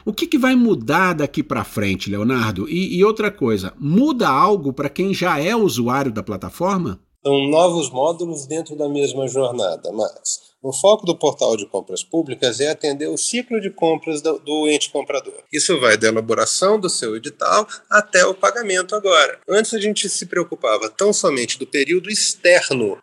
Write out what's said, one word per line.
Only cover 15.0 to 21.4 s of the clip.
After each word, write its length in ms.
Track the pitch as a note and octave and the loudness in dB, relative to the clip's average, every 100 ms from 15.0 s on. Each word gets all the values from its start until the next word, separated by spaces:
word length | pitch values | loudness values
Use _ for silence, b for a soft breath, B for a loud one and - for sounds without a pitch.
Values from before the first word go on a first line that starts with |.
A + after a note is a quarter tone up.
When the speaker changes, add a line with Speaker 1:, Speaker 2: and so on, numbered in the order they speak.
| C3 C#3 - - _ | -4 -6 -6 -18 _
Speaker 2:
Isso 280 | D3+ - E3 | -4 0 2
vai 160 | B2 G#2+ | 2 4
da 120 | A2 | 2
elaboração 720 | A2+ A2 A2 A2+ - F#3+ G#3+ | 0 -2 0 0 0 2 2
do 120 | F3+ | 0
seu 260 | - A#2 A2 | -4 -4 -6
edital 500 | C#3+ - - - G#3+ B _ | -10 -4 0 2 0 B _
até 360 | G#3 G#3 F#3 F#3 | 2 4 2 2
o 80 | |
pagamento 600 | F#3+ G3+ A#3 A3 F#3 F#3 | 2 0 0 -2 -2 0
agora. 460 | G#3 G3 E3 C3+ - - | -2 2 4 4 0 0
Antes 240 | G3 A3+ | 0 2
a 60 | A3+ | -2
gente 280 | G3+ G#3 G3 | -2 -2 -4
se 180 | - F3+ | -6 -4
preocupava 640 | F3+ E3+ - B2 G#2+ A2 | -4 -4 -4 0 0 -2
tão 240 | - G3+ | 0 0
somente 440 | G3+ F#3 C3+ | 2 0 0